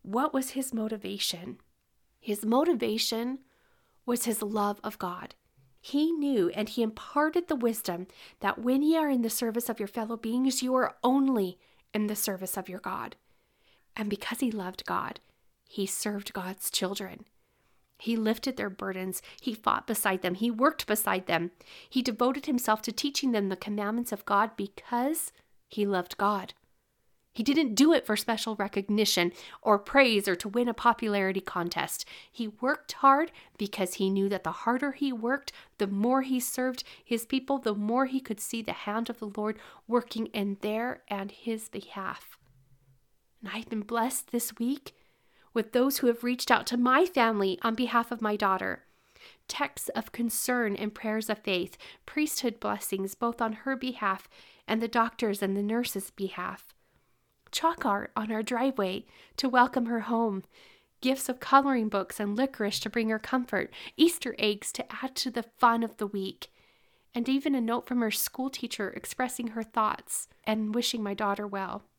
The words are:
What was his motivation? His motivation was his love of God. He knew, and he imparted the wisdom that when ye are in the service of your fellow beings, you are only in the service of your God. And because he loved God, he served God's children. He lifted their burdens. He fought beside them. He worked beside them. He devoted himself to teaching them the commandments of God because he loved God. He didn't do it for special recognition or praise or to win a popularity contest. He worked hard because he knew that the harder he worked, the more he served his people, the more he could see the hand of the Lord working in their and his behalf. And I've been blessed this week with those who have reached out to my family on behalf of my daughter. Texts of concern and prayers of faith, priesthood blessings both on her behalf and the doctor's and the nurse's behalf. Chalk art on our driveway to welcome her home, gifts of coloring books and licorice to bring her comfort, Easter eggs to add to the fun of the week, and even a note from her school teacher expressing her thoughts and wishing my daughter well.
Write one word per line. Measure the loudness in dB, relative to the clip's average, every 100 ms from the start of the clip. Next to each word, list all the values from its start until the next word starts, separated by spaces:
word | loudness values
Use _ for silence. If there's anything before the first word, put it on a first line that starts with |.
What | -2 -2 0
was | 0 -2
his | -6 -4
motivation? | -4 -4 -6 -6 -4 -4 -4 -10 -14 _ _ _ _ _ _
His | -4 -2 2
motivation | 4 4 2 2 0 0 -2 -4 -6 _ _ _ _ _ _ -2
was | 0
his | 0 -2
love | -2 0 0 -2
of | -8 -6
God. | -8 -8 -12 -18 _ _ _ _
He | -2 2 2
knew, | 2 2 4 2
and | 0 -4
he | 0
imparted | 0 -2 -4 2 2 2 0
the | 0
wisdom | 0 0 -4 -6 -8 -14 -20 _
that | -2 0
when | 2 4
ye | 4 4
are | 4
in | 2
the | 2
service | 0 -2 -2 -4
of | -4
your | -4
fellow | -4 -6 -4
beings, | -2 2 2 2
you | 2 2
are | 2 2
only | 4 6 6 4 0 -4 _ _ _
in | 0 0
the | 0
service | -2 -2 -6 -6
of | -8
your | -8
God. | -6 -6 -8 -14 _ _ _ _ _ _ _ -6
And | -4
because | -4 -4 -2
he | -2
loved | -2 -6 -8 -4
God, | -2 -2 -10 _ _ _ _ _
he | -4 -2
served | -2 -4 -4 -8
God's | -8 -8 -6 -4
children. | -2 -2 -4 -8 -14 -20 _ _ _ _ _ _ _
He | -2 0
lifted | 2 0 -2 -4
their | -6
burdens. | -4 -6 -4 -6 -6 -10 -6
He | -6
fought | -2 0 0 0
beside | 0 2 2
them. | 0 0
He | 0
worked | 4 2 2 -2
beside | 0 2 0 2
them. | 0 0 _ -20 -20 -4
He | 0
devoted | 0 2 2 2 0
himself | 0 2 0
to | 0
teaching | -4 -2 0 2
them | 2 0
the | -2
commandments | -4 -4 -2 -2 -4
of | -6 2
God | 2 2 0
because | -8 -8 -4 0 0 -2 -6 _ _ _ _
he | -2 2
loved | 2 -2 0
God. | 0 0 -4 -18 _ _ _ _ _ _ _ -2
He |
didn't | 2 4 4 6
do | 6
it | 6 4
for | -2
special | 0 -2 -2 -4
recognition | -2 -2 0 2 4 4 2 -2 -18 -4
or | 4 4
praise | 6 6 6 6 2
or | -2
to | 0
win | 0 0
a |
popularity | 2 2 2 0 2 2 0
contest. | -4 -4 -2 -2 -4 -6 -10 -16 -20
He | -8 -8
worked | -2 -2 -2 -6
hard | 4 6 6 2 -6 -20 -6
because | -6 -2 -4 0
he | 0
knew | 2 0
that | 0
the | -4
harder | -2 0 0 -2
he | -2 -2
worked, | -2 -2 -2 -4 -16 -20 -4
the | -2
more | 2 4 4
he | 2 0
served | -2 -2 -2 -4 -12 -16 -4
his | -4 0
people, | -4 0 -2
the | 0 0
more | 0 2 2
he | 0
could | -4 -8
see | -6 -6
the | -6
hand | -6 -4 -4 -4
of | -6
the | -6 -4
Lord | -4 -4 -12 -20 0
working | 0 0 -6 -4
in | -2 -2 -2
their | -4 -2 -4 -8 _
and | -6 -6
his | -8 -6 -6 -6
behalf. | -12 -10 -10 -8 -10 -14 -20 _ _ _ _ _ _ _ _ _ _
And | -10
I've | -10 -6
been | -6
blessed | -2 0 0 -2 -4
this | -4 -4 -4
week | -2 -2 -8 _ _ _ _ _ _ -4
with | 0
those | 2 2 4
who | 2
have | 2
reached | -2 -2 4
out | 4 4
to | 2
my | 4 6 4
family | 4 4 4 0 0
on | -2 0
behalf | 2 2 0
of | -4
my | -2 0
daughter. | 0 0 -2 -6 _ _ _ _ -20 -20 -12
Texts | -4 -4 -4 -6
of | -6 -8
concern | -4 -2 -2 0 0 0 -2
and | -6
prayers | -4 -4 -2 -2
of | -4
faith, | 0 -2 -2 -8 -20 -20 -8
priesthood | -2 -2 0 -2 -2
blessings | -4 -4 -4 -4 -4 -2
both | -4 -2
on | -4
her | -2 -6 -4
behalf | -6 -4 -4 -4 -8 -20 -20 -20 -4
and | -2
the | 0
doctor's | 2 0 0 -2 0
and | 0 0
the |
nurse's | 0 0 -2 -4 -8
behalf. | -6 -6 -6 -8 -10 -18 _ _ _ _ _ _ _ _
Chalk | 0 0 2 0
art | 0 -2 -4
on | -2
our | -2
driveway | -2 0 0 2 0 -2 -10 -20 -12 -2
to | 4
welcome | 6 6 4 0
her | 0
home, | 0 2 2 0 -8 -20 -20 -20 _ _
gifts | 0 0 -2
of | -6
coloring | 6 6 6 2 2
books | 0 -2 -4
and | -2 0
licorice | -2 0 -2 -2
to | -2
bring | 0 0
her | 0
comfort, | 0 0 0 -2 -2 -8 -14 4
Easter | 4 4 -6 0
eggs | 0 0 -6
to | -8 -8 -6
add | -6 -4
to | -4
the | -4
fun | -8 _ 6 6
of | 0 -2
the | -4
week, | -2 -4 -8 -18 _ _ _ _ _ _ -2
and | 2
even | 2 2 2
a |
note | 2 -2 0
from | 0
her | 2
school | 0 -4 -4 -6
teacher | -4 -8 -4 -4
expressing | -6 -10 -4 -4 -4 -6
her | -6
thoughts | -2 0 0 0 -6 -8 -8 _
and | -2 -2 0 0
wishing | 0 -2
my | -4
daughter | -2 -2 -2 -4
well. | -6 -6 -8 -12